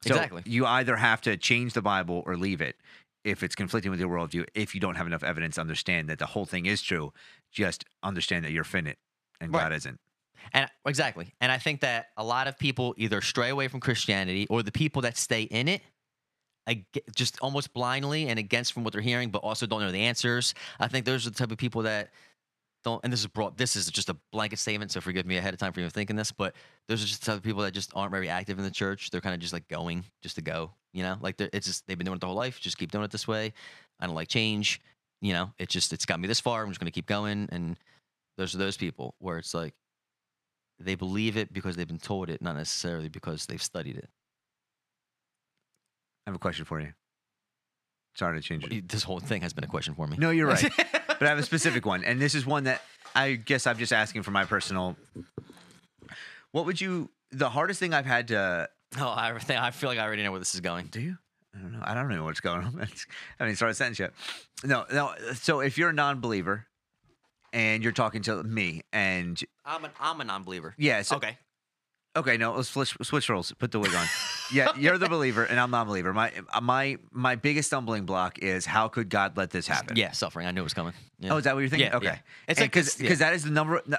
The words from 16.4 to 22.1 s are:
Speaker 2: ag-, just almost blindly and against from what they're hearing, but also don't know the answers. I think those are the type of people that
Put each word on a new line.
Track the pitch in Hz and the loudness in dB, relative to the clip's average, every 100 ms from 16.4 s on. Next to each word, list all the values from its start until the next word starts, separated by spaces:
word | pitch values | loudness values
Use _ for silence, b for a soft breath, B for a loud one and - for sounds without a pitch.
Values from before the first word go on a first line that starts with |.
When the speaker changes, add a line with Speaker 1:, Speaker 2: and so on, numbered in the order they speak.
| _ _ - | _ _ -4
Speaker 2:
ag-, | 113 92 143 - | -4 -4 -8 -4
just | 107 123 - | 0 0 0
almost | 135 143 135 | -2 -2 -4
blindly | 123 123 135 143 156 143 | -2 0 0 0 0 0
and | 113 | 0
against | 101 120 123 | 0 0 0
from | 120 | -2
what | 110 | -2
they're | 101 | 0
hearing, | 117 123 120 | 2 2 0
but | 101 | -2
also | 107 110 110 | -2 -2 -2
don't | 107 | 0
know | 98 | 0
the | 92 | 2
answers. | 117 123 120 120 - - B B | 0 2 2 2 0 -4 B B
I | 113 | 0
think | 131 | 0
those | 117 131 117 | 0 0 -2
are | |
the | 104 | -2
type | 117 | -2
of | 110 | -2
people | 123 113 | -2 0
that | 110 107 104 | 0 -2 -4